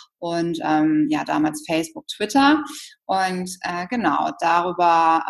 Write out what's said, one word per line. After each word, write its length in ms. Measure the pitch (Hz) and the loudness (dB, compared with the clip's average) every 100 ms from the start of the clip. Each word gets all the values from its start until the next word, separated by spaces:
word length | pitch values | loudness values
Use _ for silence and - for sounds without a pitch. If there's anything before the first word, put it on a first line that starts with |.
| - - | -20 -12
und, 400 | 170 170 170 165 | -6 -4 -4 -4
ähm, 440 | 156 156 156 151 151 | 0 2 4 2 2
ja, 160 | 151 | 0
damals 400 | 147 151 156 151 - | -2 -2 -2 -4 -4
Facebook, 400 | 160 165 - - | -4 -4 -10 -14
Twitter. 540 | - 208 269 277 302 302 - - - - | -8 0 4 4 4 0 -12 -18 -16 -4
Und, 440 | 190 185 180 180 185 | -2 -2 -4 -8 -8
äh, 240 | 180 175 180 | -8 -6 -6
genau, 440 | 247 156 143 - - | -2 0 0 -2 -2
darüber, 840 | 170 170 175 175 175 165 165 165 | 0 0 0 2 4 4 4 2